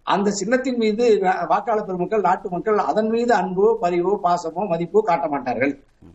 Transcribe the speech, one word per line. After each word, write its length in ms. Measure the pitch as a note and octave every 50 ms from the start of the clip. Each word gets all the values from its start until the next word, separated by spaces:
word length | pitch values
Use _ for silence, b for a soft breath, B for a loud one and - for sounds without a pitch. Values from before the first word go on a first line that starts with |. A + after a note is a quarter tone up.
| -
அந்த 280 | - D#3+ F#3+ G3+ G3+
சின்னத்தின் 460 | G3 - F#3 G#3+ B3+ B3 B3+ C4 B3 A#3
மீது 420 | A3 G#3+ G#3 G#3+ B3 A#3+ G#3 F#3
நா-, 280 | F#3+ F#3 F#3 F3 F3 D#3
வாக்காளர் 380 | F3 G#3 G#3 A#3 A3 G#3+ G3
பெருமக்கள், 360 | F3 F#3 F3 F3+ E3 A3 G#3+
நாட்டு 280 | F#3+ E3+ F#3+ - - G3
மக்கள் 280 | F3 E3+ D#3 A3 G#3 G3+
அதன் 320 | F#3 - - G#3 A3 A3
மீது 260 | A3+ A#3 A#3+ A#3+ A#3
அன்போ, 420 | F#3+ F3+ F#3 F3+ F#3 G3+ A3+ A3+ A3
பரிவோ, 380 | F3+ F3 F3+ F3 F3 F3+ G#3 G3+ F3+
பாசமோ, 440 | F3 F3 F3 - D#3+ D#3 F3 G#3+ F#3+
மதிப்போ 300 | E3 E3 E3+ E3 - G#3
காட்ட 260 | G#3+ F3+ E3+ D#3+ - D#3
மாட்டார்கள். 520 | C#3+ C3+ B2+ C#3 - A2+ C3 C#3+ C#3 - - _ _ _ - F2 -